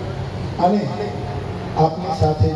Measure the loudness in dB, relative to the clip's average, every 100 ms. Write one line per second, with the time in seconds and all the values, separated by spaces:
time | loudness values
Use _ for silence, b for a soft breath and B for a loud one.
0 | -6 -4 -6 -4 -6 2 4 4 0 -2
1 | -4 -4 -4 -4 -4 -6 -4 2 2 2
2 | -4 2 2 4 2